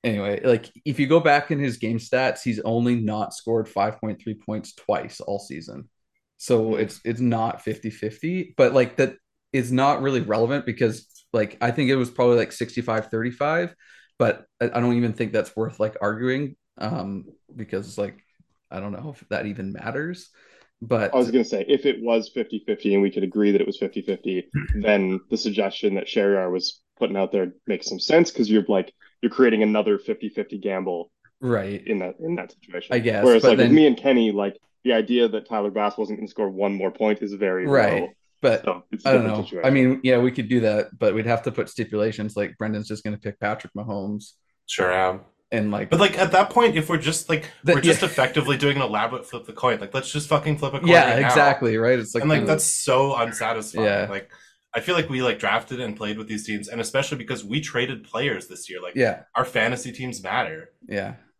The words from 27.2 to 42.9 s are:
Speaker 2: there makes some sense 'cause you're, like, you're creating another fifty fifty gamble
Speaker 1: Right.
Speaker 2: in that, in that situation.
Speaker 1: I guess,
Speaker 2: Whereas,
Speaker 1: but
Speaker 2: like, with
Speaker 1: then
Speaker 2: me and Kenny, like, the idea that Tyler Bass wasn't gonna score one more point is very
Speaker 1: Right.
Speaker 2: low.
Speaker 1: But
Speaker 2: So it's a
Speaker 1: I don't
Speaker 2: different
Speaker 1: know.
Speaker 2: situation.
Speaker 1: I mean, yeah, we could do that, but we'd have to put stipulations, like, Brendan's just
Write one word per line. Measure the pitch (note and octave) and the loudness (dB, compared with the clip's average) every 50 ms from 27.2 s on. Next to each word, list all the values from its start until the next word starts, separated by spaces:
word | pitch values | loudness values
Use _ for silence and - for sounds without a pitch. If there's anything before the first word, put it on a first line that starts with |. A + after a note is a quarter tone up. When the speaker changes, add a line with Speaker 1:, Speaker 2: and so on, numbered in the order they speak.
| F#2+ F#2 - | -2 0 0
Speaker 2:
there | G2+ F#2 F2 - _ _ | -2 -2 -2 -6 _ _
makes | - G2+ F2 - - | -6 -6 -6 -4 -8
some | - F2+ | -8 -8
sense | - - D#3 E3 F3 - | -2 2 4 4 4 4
'cause | - - A#2+ G#2 | 2 -2 0 2
you're, | G#2+ G#2+ F#2+ - | 2 2 2 2
like, | G#2+ F#2+ F2+ - _ _ _ _ _ _ - | 0 0 0 -2 _ _ _ _ _ _ -4
you're | A#2 | -4
creating | - - C3 A#2+ A2+ G#2+ A2 | 2 4 4 4 6 4 2
another | G#2+ G#2+ G#2+ G#2 A2 G#2 G2 | 2 2 2 2 2 0 0
fifty | - - G#2+ - - G#2 | 0 -6 -8 -6 -6 -10
fifty | - - G2+ - - G2+ | -6 -6 -8 -8 -8 -8
gamble | F#2 G#2 F#2+ F#2+ F#2 F#2 F2 E2+ E2 _ _ _ _ _ _ _ | -6 -4 -4 -4 -4 -4 -6 -6 -8 _ _ _ _ _ _ _
Speaker 1:
Right. | - B2+ A#2+ G#2+ F#2+ G2 G2+ G2+ - | -4 -2 -2 -2 -2 -4 -8 -10 -4
Speaker 2:
in | - A2 G2 | -4 -4 -2
that, | F#2 F2+ F2+ - | -2 -6 -8 -8
in | D#3+ E3 F2 | -6 -6 -6
that | - F#2 - - | -6 -6 -12 -16
situation. | _ _ - F2+ F2+ - - B2+ | _ _ -12 -10 -10 -6 -2 -2
Speaker 1:
I | B2 | 0
guess, | A2+ A#2 A2 G#2 G#2 | 0 0 0 4 6
Speaker 2:
Whereas, | B2+ A#2+ A2+ A2 | 8 8 8 8
Speaker 1:
but | C3 | 6
Speaker 2:
like, | A2+ G#2+ | 6 6
with | B2 A#2+ | 6 6
Speaker 1:
then | C3+ | 8
Speaker 2:
me | D#3 D#3 | 8 8
and | D3 B2 | 6 6
Kenny, | - - C#3 C3 B2 A2+ A2 G2+ | 4 2 2 4 4 4 2 2
like, | G2+ G2+ G2 G2 - _ _ _ _ _ | 0 -2 -2 -4 -8 _ _ _ _ _
the | B2+ A#2+ | 2 2
idea | A2+ G#2+ G2 A#2+ B2 A#2+ A2+ | 2 2 2 2 2 2 2
that | G#2 G#2+ - - | 2 -4 -6 -4
Tyler | A#2 G#2+ G2+ G#2 | -4 -2 -2 -2
Bass | F#2+ G#2+ G#2 G#2 G#2 | -2 0 -2 -2 -2
wasn't | - A2 G2 G#2 G2 | -4 -6 -6 -6 -10
gonna | A2 G#2 | -10 -12
score | - - A2 G2 | -6 -4 -4 -4
one | F#2+ F#2 G2+ G2+ G2+ | -2 -2 -2 0 0
more | F#2+ F#2+ F#2+ | 0 -4 -4
point | - - A2 G#2+ G#2 G#2 - | -2 0 0 0 0 0 -2
is | G2+ G2+ | -8 -4
very | F#2+ G#2 F#2+ F#2 F#2 F2+ | -2 -2 0 0 0 0
Speaker 1:
Right. | D3+ C#3 C3+ A2 G2 E2 - F2 | 2 4 4 4 4 2 0 -4
Speaker 2:
low. | - - _ _ _ _ _ - | -6 -10 _ _ _ _ _ 2
Speaker 1:
But | C3 A2+ - - | 2 2 2 0
Speaker 2:
So | - F2+ F2 - _ - | -2 -4 -4 -6 _ -12
it's | A2 - | -4 2
a | C3+ | 4
Speaker 1:
I | C3+ | 4
don't | B2+ A2+ | 4 4
Speaker 2:
different | A2 G#2+ G#2+ | 2 -2 -2
Speaker 1:
know. | G2+ | -4
Speaker 2:
situation. | - - F2+ E2+ | -6 -6 -2 0
Speaker 1:
I | C3 | 2
mean, | C#3 C3+ B2+ B2+ C3 C3 - | 4 6 4 4 2 2 2
yeah, | C3 B2+ A#2+ | 2 4 4
we | B2 B2+ | 4 2
could | B2 - B2 G#2+ | 0 -2 -2 0
do | B2+ B2 | 0 2
that, | A2+ G#2+ G#2 G#2+ G#2+ - - - | 2 2 2 2 -2 -4 -4 0
but | A#2 G#2+ F#2+ | 0 2 2
we'd | A2 A2 | 2 0
have | A#2 A#2 A2+ - | 0 0 0 -2
to | C3 A#2 | -4 -4
put | - G#2+ - | -4 -6 -6
stipulations, | - - A2+ G#2+ G#2+ G#2 G#2 A2+ G#2+ - G#2 G#2+ G#2+ | -4 -8 -6 -4 -2 -2 -2 -2 -2 -4 -8 -6 -4
like, | G#2+ G#2 - - _ | -4 -6 -6 -6 _
Brendan's | A2 G#2+ G#2+ G#2 G#2+ | -6 -4 -4 -6 -6
just | - | -8